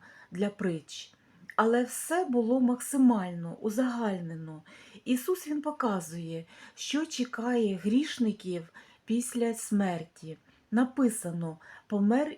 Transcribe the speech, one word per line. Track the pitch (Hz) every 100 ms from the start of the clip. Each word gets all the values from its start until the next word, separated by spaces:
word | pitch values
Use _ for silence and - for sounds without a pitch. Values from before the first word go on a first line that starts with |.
| - - -
для | 175 202
притч. | 202 196 160 - - - _ _ _ -
Але | - 220 240
все | 247 - - 339
було | 320 240 226 262
максимально | 247 247 - 277 254 220 180 170 170 -
узагальнено. | 220 208 254 240 220 185 165 160 160 156 - - - 208
Ісус, | - 247 - 370 302
він | 294
показує, | 302 294 247 190 160 170 160 165 165 - -
що | - - 285
чекає | 320 - 247 - 240 240 214
грішників | 185 202 247 311 - 220 214 185 175 165 - - _
після | - 233 - 240 233
смерті. | 220 - 202 196 165 165 - 160 160 _ _ _
Написано: | 220 254 277 247 226 175 170 165 160 - - -
«Помер | 208 202 247 302